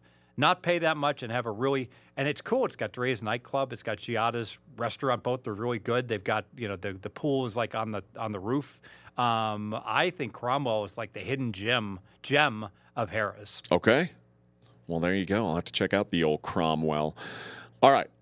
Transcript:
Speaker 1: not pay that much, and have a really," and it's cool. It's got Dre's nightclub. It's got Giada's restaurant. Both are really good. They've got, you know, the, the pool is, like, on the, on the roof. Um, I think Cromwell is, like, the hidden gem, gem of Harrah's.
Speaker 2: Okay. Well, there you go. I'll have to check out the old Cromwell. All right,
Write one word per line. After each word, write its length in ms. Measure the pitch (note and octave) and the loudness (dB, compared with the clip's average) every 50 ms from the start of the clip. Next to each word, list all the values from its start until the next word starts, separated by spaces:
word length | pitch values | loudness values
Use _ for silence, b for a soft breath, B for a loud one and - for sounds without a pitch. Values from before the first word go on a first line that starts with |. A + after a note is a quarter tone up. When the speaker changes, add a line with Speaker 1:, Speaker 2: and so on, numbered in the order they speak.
| b b b b b b b - | b b b b b b b 2
Speaker 1:
not 260 | C3+ D#3 F3+ F3+ - | 4 4 4 4 2
pay 160 | E3+ F3 E3+ | 0 2 2
that 180 | E3 D#3+ D#3+ D3+ | 2 2 2 2
much, 240 | C#3+ C#3+ D3 - | 2 0 0 -2
and 100 | C3 A2 | -4 -4
have 140 | A2+ B2 A#2 | -2 -2 -2
a 60 | A#2 | -2
really," 380 | G#2 G#2 B2+ C#3 C#3 C3+ B2+ B2+ b b b b b - | -2 0 0 2 2 2 0 -4 b b b b b -4
and 100 | C#3 D3 | -2 -2
it's 140 | C#3+ - | -2 -4
cool. 240 | - - A3+ C4 B3 | -2 0 0 2 2
It's 100 | - - | 0 -2
got 160 | - A#2+ G#2 - | -4 -6 -6 -4
Dre's 280 | - B2 B2+ C3 G2+ | -2 -2 -2 -2 -2
nightclub. 500 | A2 G#2+ A2+ B2 B2 - - C#3 C3+ B2+ B2 | -2 -2 -2 -4 -4 -4 -2 -2 -2 -2 -6
It's 100 | - - | -8 -6
got 140 | A#2 G#2+ G#2 | -6 -6 -6
Giada's 580 | - - A#2+ G#2+ A2 A#2 A#2 A#2+ A2+ G2+ - - _ - - - | -6 -4 0 2 2 2 0 -2 -4 -6 -10 -14 _ -16 -8 -4
restaurant. 440 | A#2+ A2+ - - - C3+ B2 A2+ | -4 -4 -4 -2 0 0 0 0
Both 240 | - B2+ B2+ B2+ B2 A#2+ | 0 -2 -4 -2 -4 -6
are 60 | G#2+ | -6
really 240 | G2 A2+ B2 A#2+ A2+ | -4 -4 -4 -4 -4
good. 300 | F#2+ - A#2 B2 B2+ A#2 | -2 0 0 0 0 0
They've 160 | A2+ G2+ G2 | -2 -2 0
got, 220 | - A2 G#2+ - - - B2+ | 0 0 0 -2 -6 -8 -8
you 100 | A#2 G2+ | -8 -6
know, 80 | G2+ | -6
the, 180 | F#2 F2+ G2+ F#2+ | -6 -6 -8 -8
the 160 | F#2+ F#2+ G#2 | -8 -10 -12
pool 340 | - - - D3+ C#3 C3+ C3 | -8 -4 -2 0 0 0 0
is, 100 | A#2+ G#2+ | -2 -2
like, 200 | A#2+ A2+ G#2+ - | -2 -2 -2 -2
on 160 | A2+ A2+ A2 | -4 -4 -4
the, 120 | G#2+ G2+ F#2 - - - | -6 -6 -8 -10 -10 -8
on 140 | A2+ A2 | -6 -6
the 80 | G#2 G2 | -6 -4
roof. 420 | F2+ G#2+ B2+ D3 C#3 - - - B B B B B B - | -2 -2 -2 -2 -2 -6 -12 -20 B B B B B B -4
Um, 640 | - B2 A#2+ A#2 A2+ A2 A2 G#2+ G#2 G#2 G#2+ G#2+ A#2+ - | 0 0 2 2 2 0 -2 -2 -4 -4 -6 -6 -6 -4
I 240 | A2+ A2 C3 D#3+ F#3 | -2 0 0 0 0
think 240 | F3 - C#3+ A2 - | 0 -4 -6 -8 -8
Cromwell 500 | - - A#2+ C3 C#3+ C#3+ B2 A2 G#2+ G#2 | -6 -2 0 0 0 2 0 0 0 -2
is, 120 | F#2+ - - | -4 -6 -10
like, 160 | A2+ G2+ - | -10 -10 -10
the 60 | G2+ | -10
hidden 320 | F#2 F#2+ C3+ C3+ C3+ A#2+ G#2 | -6 -4 -4 -2 -2 -4 -4
gem, 460 | F#2 G2 A2+ B2 B2 A2 G2+ G2 F#2 b b b b - | -4 -2 0 0 0 0 -2 -6 -8 b b b b -4
gem 460 | - C3+ C#3+ D3+ C#3+ A2+ G#2+ A2 G2 b b b b b | 2 4 4 4 2 0 -4 -8 -12 b b b b b
of 160 | - A#2 F2 | -6 -4 -4
Harrah's. 500 | E2 A2 G#2+ G2 F2+ G#2+ G#2 - - - - - | -2 -2 -2 -2 -4 -8 -14 -14 -14 -14 -2 2
Speaker 2:
Okay. 380 | - - - A2 A#2 C#3+ F3 E3+ - - - _ _ _ _ _ _ _ _ - _ - _ - | 2 4 6 6 6 6 4 2 -4 -10 -20 _ _ _ _ _ _ _ _ -20 _ -16 _ -4
Well, 120 | E2+ E2 | -2 0
there 140 | E2 F2 F#2+ | 2 2 2
you 100 | G2 F#2 | 2 0
go. 200 | E2+ G2 G#2+ A#2 F2+ | 2 0 2 2 0
I'll 80 | - | 0
have 100 | - - | -2 -2
to 60 | - | -2
check 220 | - - G#2 F2+ - | 0 0 2 2 4
out 160 | G2 G#2 - | 2 2 2
the 140 | - E2+ D#2+ | 2 4 4
old 180 | D#2 D#2 D2+ | 4 2 2
Cromwell. 720 | - - - G2 E2+ D#2+ D#2+ D#2 D#2+ D#2 D2+ D2+ D2+ D#2 B B B B B B B B B B B B B _ - | -2 -4 -2 0 2 2 2 2 2 0 0 0 0 -2 B B B B B B B B B B B B B _ 8
All 80 | C3+ | 8
right, 160 | C#3 A2+ - - _ _ | 8 8 4 0 _ _